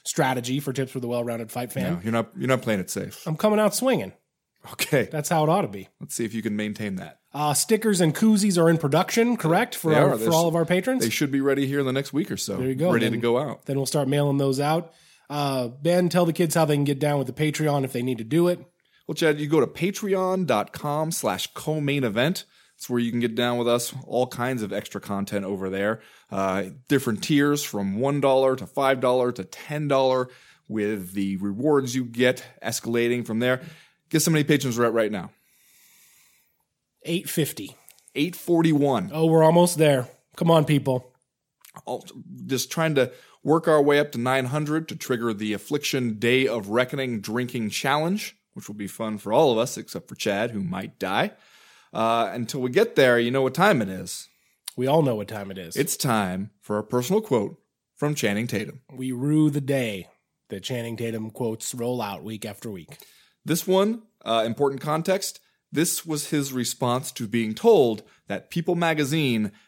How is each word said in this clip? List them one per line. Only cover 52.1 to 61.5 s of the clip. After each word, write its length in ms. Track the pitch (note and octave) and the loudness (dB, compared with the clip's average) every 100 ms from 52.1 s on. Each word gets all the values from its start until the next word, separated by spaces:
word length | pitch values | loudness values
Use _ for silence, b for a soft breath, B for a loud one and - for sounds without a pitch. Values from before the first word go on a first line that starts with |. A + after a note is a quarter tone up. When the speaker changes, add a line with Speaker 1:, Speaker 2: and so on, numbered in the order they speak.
| A#2 G#2 | 2 0
Speaker 2:
until 280 | A2 A2 C#3 | -4 -6 -4
we 80 | B2+ | 0
get 260 | D#3+ A#3 - | 2 2 4
there, 220 | C3 A#2+ | 6 6
you 140 | A#2+ | 2
know 100 | C3+ | 0
what 120 | C3 | 0
time 280 | C3 G3+ D#3 | 2 4 4
it 80 | F#2+ | 0
is. 380 | F#2+ F#2+ - - _ _ _ - - | -6 -10 -12 -16 _ _ _ -14 -4
Speaker 1:
We 120 | C3 | 2
all 140 | D#3+ | 4
know 140 | C#3 G#2+ | 4 0
what 120 | G2 | -6
time 240 | G#2+ G2 | -10 -10
it 60 | F#2+ | -12
is. 180 | E2+ G#2+ | -8 -4
Speaker 2:
It's 220 | D#3+ - | -2 -2
time 540 | C3+ A2 F#2+ F#2 G#2 _ | 0 0 0 -4 -6 _
for 160 | - G#2 | -6 -6
a 60 | |
personal 380 | G#2+ B2 B2 G#3 | -2 -2 0 -2
quote 380 | A3 B2 G2 - _ _ _ - | 2 0 0 -8 _ _ _ -6
from 180 | D3 | -4
Channing 340 | C#3+ A2 G2+ A#2+ | 0 0 0 -2
Tatum. 340 | G2+ - - _ | -4 -6 -12 _
Speaker 1:
We 200 | B2+ C3 | -10 -8
rue 380 | B2 C#3+ D3+ D3+ | -4 0 4 2
the 120 | C#3+ | 0
day 460 | C3+ C#3 A#2 G2 F2 _ _ _ - | -2 -2 -2 -6 -12 _ _ _ -14
that 140 | G2 | -12
Channing 340 | - B2 A#2 A2 | -6 -6 -6 -6
Tatum 340 | A#2 A2 A2 | -6 -6 -8
quotes 420 | - A#2 | -6 -6